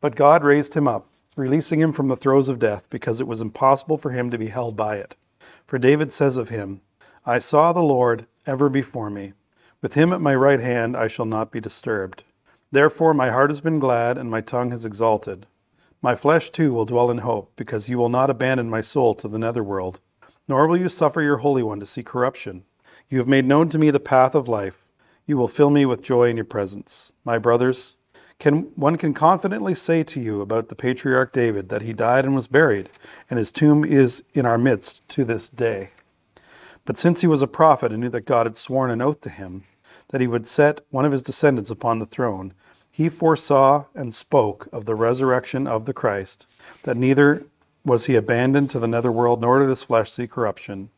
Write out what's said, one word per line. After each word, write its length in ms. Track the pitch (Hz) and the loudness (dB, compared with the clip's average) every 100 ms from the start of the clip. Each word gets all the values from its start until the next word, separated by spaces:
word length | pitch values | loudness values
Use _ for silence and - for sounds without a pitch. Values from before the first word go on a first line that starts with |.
But 160 | 147 120 | -6 2
God 260 | 143 165 | 4 6
raised 320 | 143 143 143 | 6 2 2
him 140 | 156 143 | -2 -2
up, 180 | 107 - _ _ - | -2 -10 _ _ -8
releasing 440 | 131 151 - 156 | -2 -2 -2 0
him 120 | 160 | 0
from 160 | 151 139 | 0 -2
the 80 | 127 | 0
throes 320 | 135 135 135 | 2 2 2
of 100 | 123 | 0
death, 240 | 113 104 - | -2 -2 -8
because 300 | 123 - 113 | -10 -6 -6
it 60 | 117 | -6
was 120 | 113 | -6
impossible 580 | 110 - 135 135 - 156 | -8 0 2 2 0 -4
for 120 | 151 | -4
him 200 | 123 123 | -6 -4
to 80 | 120 | -6
be 100 | 110 | -6
held 280 | 107 120 107 | -6 -8 -4
by 200 | 107 104 | -4 -4
it. 180 | 101 - _ _ - _ _ | -8 -18 _ _ -20 _ _
For 120 | 131 | 0
David 340 | 127 151 151 | 4 4 0
says 240 | - 139 127 | 0 0 0
of 120 | 113 | -6
him, 320 | 117 98 98 _ _ _ _ | -8 -8 -12 _ _ _ _
'I 140 | - 120 | -4 -2
saw 340 | - 151 165 | 2 2 4
the 100 | 175 | 2
Lord 440 | 160 131 123 113 113 _ - | 2 2 2 0 -6 _ -8
ever 220 | 135 143 | 0 2
before 420 | 135 131 123 104 | 2 -4 -8 -8
me. 240 | 101 98 - _ _ _ _ | -8 -12 -18 _ _ _ _
With 140 | - | -4
him 180 | 147 165 | 2 2
at 80 | 180 | 2
my 140 | 151 | 0
right 260 | 135 135 139 | 4 4 2
hand, 360 | 123 120 117 120 | 0 -2 -2 -2
I 100 | 113 | -4
shall 180 | - 113 | -4 -6
not 260 | 110 110 | -4 -6
be 80 | 117 | -8
disturbed.' 640 | 110 - - 107 95 - _ _ _ _ _ | -10 -12 -6 -6 -6 -12 _ _ _ _ _
Therefore 420 | 139 151 151 160 | 2 2 4 2
my 160 | 151 127 | 2 2
heart 200 | 117 143 | 2 2
has 100 | 147 | 0
been 180 | 160 156 | -2 -2
glad, 400 | 135 120 117 127 | 0 2 0 -2
and 100 | 123 | -4
my 100 | 113 | -6
tongue 300 | 110 123 123 | -4 -4 -4
has 120 | 120 | -6
exalted. 600 | 113 104 113 107 - 95 101 _ _ _ _ _ | -10 -2 0 0 -4 -14 -16 _ _ _ _ _
My 140 | 127 120 | -2 0
flesh 340 | 139 160 - | 2 2 0
too 220 | - 156 | -2 0
will 100 | 117 | 0
dwell 260 | 110 120 123 | -2 0 0
in 80 | 120 | 0
hope, 340 | 113 110 98 - | -4 -6 -6 -14
because 320 | 107 110 104 | -8 -8 -6
you 80 | 123 | -2
will 120 | 120 | 0
not 220 | 123 135 | 2 0
abandon 380 | 127 131 131 117 | 0 0 -2 -2
my 120 | 113 | -4
soul 340 | 107 147 123 104 | -4 0 0 0
to 120 | 107 | -6
the 100 | 107 | -6
netherworld, 640 | 113 117 101 98 92 90 _ _ _ _ - | -4 -4 -4 -6 -6 -10 _ _ _ _ -4
nor 180 | 135 156 | 2 4
will 100 | 175 | 2
you 120 | 180 | 0
suffer 340 | - 156 170 | 0 0 0
your 160 | 147 139 | 0 0
Holy 240 | 143 135 | 0 0
One 160 | 113 101 | -2 -6
to 60 | 101 | -10
see 160 | - | -14
corruption. 640 | 113 127 127 - - 92 - _ _ _ _ | -10 -4 -4 -4 -14 -16 -18 _ _ _ _
You 100 | 131 | -4
have 100 | 123 | 2
made 160 | 135 131 | 2 4
known 220 | 143 165 | 4 2
to 80 | 160 | 2
me 120 | 151 | 2
the 100 | 139 | 2
path 340 | - 131 131 | 2 2 4
of 140 | 151 123 | 2 0
life. 340 | 110 98 - _ _ _ _ - | -4 -4 -10 _ _ _ _ -4
You 100 | 143 | -2
will 120 | 120 | -2
fill 220 | - 143 | 4 4
me 140 | 147 | 6
with 180 | 135 120 | 2 0
joy 260 | - 123 120 | 0 2 4
in 80 | 117 | 2
your 80 | |
presence. 680 | 107 113 98 101 - - - _ | -6 -6 -6 -8 -16 -18 -18 _
My 120 | - 117 | -4 -2
brothers, 600 | 113 120 127 127 - - _ _ _ _ | 2 2 2 -2 -8 -20 _ _ _ _
can, 320 | 147 147 - - | 0 0 -2 -2
one 200 | 139 160 | 0 0
can 160 | 170 | -2
confidently 600 | 139 156 185 190 208 196 | 2 2 2 0 -4 -4
say 280 | 175 - 165 | -4 0 0
to 160 | 156 135 | -2 -6
you 200 | 113 104 | -6 -6
about 280 | 101 110 113 | -4 -4 -4
the 80 | - | -6
patriarch 560 | 123 127 143 131 127 | -4 -2 0 0 0
David 360 | 131 117 104 92 | 0 0 0 -6
that 140 | 104 | -8
he 100 | 110 | -8
died 320 | 110 117 127 | -2 2 2
and 120 | 135 135 | 2 -2
was 100 | 117 | 0
buried, 440 | 139 160 101 95 _ - - - | 2 4 2 -4 _ -20 -20 -8
and 100 | 123 | -4
his 120 | 107 | -4
tomb 340 | - 151 147 | 2 4 4
is 380 | 151 139 127 - - | 4 4 4 0 -6
in 120 | - 120 | -2 0
our 120 | 117 | 2
midst 480 | 127 117 - - _ | 2 0 -4 -16 _
to 160 | - | -6
this 240 | 123 113 - | -4 -4 -8
day. 420 | 120 117 101 95 _ _ _ _ _ _ - - - | -4 -4 -4 -10 _ _ _ _ _ _ -20 -20 -20
But 140 | - 117 | -10 -2
since 240 | 170 170 | 0 2
he 40 | 175 | 2
was 160 | 151 | 2
a 60 | 135 | 0
prophet 440 | - 160 143 120 | 4 4 4 2
and 80 | 110 | -4
knew 100 | 120 | -6
that 160 | 117 117 | -6 0
God 200 | 123 117 | 0 0
had 100 | 113 | -4
sworn 340 | - 131 127 | -6 -2 -2
an 120 | 117 | 0
oath 180 | 131 151 | -2 -4
to 80 | 120 | -10
him 340 | - 95 92 - _ _ - _ | -14 -14 -16 -18 _ _ -20 _
that 100 | 135 | -4
he 80 | 123 | -2
would 180 | 120 113 | -2 -4
set 360 | - 147 147 _ | 2 2 2 _
one 140 | 135 | -2
of 60 | 147 | -2
his 120 | 139 | -2
descendants 480 | 123 - 151 127 101 | -6 0 0 0 -4
upon 280 | 117 120 113 | -6 -4 -4
the 80 | 107 | -6
throne, 460 | - 123 95 95 - _ _ _ | -6 -4 -4 -10 -16 _ _ _
he 160 | - 160 | -4 -4
foresaw 800 | 160 165 156 - 139 135 147 143 | 0 0 0 2 4 6 4 0
and 200 | - 127 | -12 -10
spoke 540 | 110 - 147 107 95 - | -10 -2 0 0 -4 -12
of 120 | 120 | -12
the 100 | 107 | -6
resurrection 720 | 110 113 127 131 127 - 131 139 | -2 0 0 0 0 -2 -6 -4
of 200 | 110 113 | -4 -6
the 60 | |
Christ, 540 | 131 120 101 95 - _ _ - - | -4 -4 -4 -8 -16 _ _ -20 -16
that 120 | - 120 | -8 -2
neither 480 | 127 135 143 143 - _ _ _ | 2 4 4 4 -4 _ _ _
was 220 | - 120 - | 0 0 2
he 80 | |
abandoned 560 | 123 104 117 127 139 139 | 0 2 0 2 2 0
to 80 | 135 | -2
the 80 | 117 | -2
netherworld, 540 | 117 120 113 120 120 | -2 -2 0 2 2
nor 180 | 117 131 | 2 4
did 100 | 139 | 4
his 140 | 131 | 0
flesh 300 | - 117 104 | 0 0 0
see 160 | - 120 | -6 -10
corruption. 600 | - 113 - - 98 101 | -4 -4 -4 -12 -14 -14